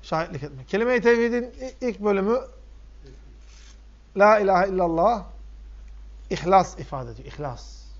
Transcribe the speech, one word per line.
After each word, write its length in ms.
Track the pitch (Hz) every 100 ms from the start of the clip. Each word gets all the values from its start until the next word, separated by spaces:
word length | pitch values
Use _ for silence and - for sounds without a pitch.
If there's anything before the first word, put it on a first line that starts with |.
Şahitlik 400 | - 160 170 165
etmek. 260 | 143 135 127
Kelime-i 320 | 196 233 247
tevhidin 420 | 233 240 233 240
i-, 320 | 240 - 254 -
ilk 200 | 247 190
bölümü 380 | 208 196 190 247 - - - - - - 143 123 - - - - - - - - - -
la 220 | 202 214
ilahe 300 | 196 185 196
illallah, 560 | 185 175 165 185 233 180 - - - - - - - - - -
ihlas 480 | 165 151 190 175 -
ifade 320 | 143 143 120
ediyor. 180 | 110 135
İhlas. 560 | - 147 117 - - - -